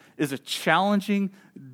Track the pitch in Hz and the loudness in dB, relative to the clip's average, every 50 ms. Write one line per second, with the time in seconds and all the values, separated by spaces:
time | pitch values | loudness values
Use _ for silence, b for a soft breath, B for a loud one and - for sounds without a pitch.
0 | b b b b 156 135 135 - - - - - - 180 160 170 190 202 208 202 | b b b b -2 -2 -2 -8 -8 -8 -8 -2 2 4 4 4 4 2 2 0
1 | 196 - 202 202 196 190 B B B B B - 139 131 | 0 0 0 0 0 -2 B B B B B -20 -20 -18